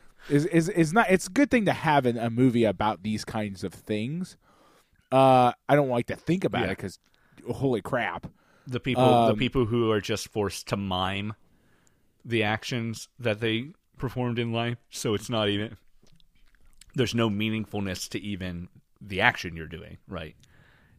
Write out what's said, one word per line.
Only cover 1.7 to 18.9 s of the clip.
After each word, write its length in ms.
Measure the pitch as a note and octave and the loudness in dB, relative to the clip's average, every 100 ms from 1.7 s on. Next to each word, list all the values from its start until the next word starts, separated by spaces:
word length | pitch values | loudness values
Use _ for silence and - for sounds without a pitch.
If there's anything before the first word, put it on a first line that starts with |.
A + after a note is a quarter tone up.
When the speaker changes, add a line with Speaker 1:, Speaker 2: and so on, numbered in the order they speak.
Speaker 1:
have 320 | A#2+ D#3+ C#3+ B2+ | 0 2 4 4
in 120 | A#2 | 0
a 120 | A#2 | -2
movie 340 | A#2 C3 A#2 | 4 4 6
about 400 | A2 F#2 G#2+ F2 | 2 2 0 0
these 220 | G#2 G#2+ - | -4 -4 -4
kinds 380 | A2+ G#2 F#2+ | -6 -6 -6
of 100 | F#2+ | -10
things. 640 | - - G#2+ A#2 E3 F3+ - _ _ _ _ _ _ _ | -10 -6 -4 -4 -6 -8 -12 _ _ _ _ _ _ _
Uh, 400 | C3 C3+ B2+ B2 - - | 6 8 8 6 2 2
I 80 | D3 | 2
don't 140 | C3+ | 4
like 160 | A#2+ - | 0 -2
to 80 | - | -4
think 300 | - F3+ A#2+ | -2 -2 0
about 160 | F#2+ | -2
Speaker 2:
Yeah. 100 | F2+ | -2
Speaker 1:
it 60 | G2 | -4
'cause, 200 | G2 - _ _ _ - - | -8 -12 _ _ _ -14 -10
holy 300 | G#2+ C3+ A#2 | -2 0 0
crap. 460 | - B2+ G2+ E2+ - - _ _ - | -2 -2 -2 -6 -12 -18 _ _ -10
Speaker 2:
The 120 | B2 | -6
people, 240 | C3+ B2 B2+ B2 A2+ | -2 4 6 6 4
the 80 | |
Speaker 1:
Um, 40 | G#2+ | 2
Speaker 2:
people 280 | B2 C3+ A2+ | 0 0 0
who 260 | A#2+ A2+ | 2 2
are 80 | G#2+ | 0
just 300 | F#2+ G#2+ - | 0 -4 -4
forced 380 | A2 G2+ - - | -4 -4 -4 -6
to 80 | G#2 | -6
mime 560 | G2 F#2 F#2 G2 G#2 G#2+ _ _ _ _ _ _ _ _ | -2 -2 -2 -4 -8 -10 _ _ _ _ _ _ _ _
the 200 | - A2+ | -4 0
actions 680 | G#2 G#2+ - B2+ A2+ A2 - - | 0 -2 -4 -6 -6 -8 -14 -6
that 220 | A#2+ G#2+ | -4 -2
they 300 | A2+ A2+ C#3 - _ - | 0 -2 -4 -14 _ -10
performed 420 | C3 B2 B2 A#2 | -8 -4 -4 -2
in 140 | A#2 | -2
life. 240 | A2+ A#2 A#2+ _ | -2 -4 -6 _
So 220 | - B2+ G2+ | -6 -2 -2
it's 140 | - | -2
not 200 | A#2 G#2 | 0 0
even, 260 | G2+ G#2+ - _ _ - - _ _ _ _ - - - | 0 -4 -10 _ _ -20 -20 _ _ _ _ -20 -20 -10
there's 220 | - A2+ A#2 | -4 -2 0
no 140 | A#2 | 0
meaningfulness 800 | G2+ A2 A2 G#2 G#2 G2 F2+ - | 0 -2 -4 -6 -6 -6 -6 -8
to 100 | G2 | -10
even 460 | G#2 G2 F#2 F2 F2 _ _ | -8 -8 -8 -10 -14 _ _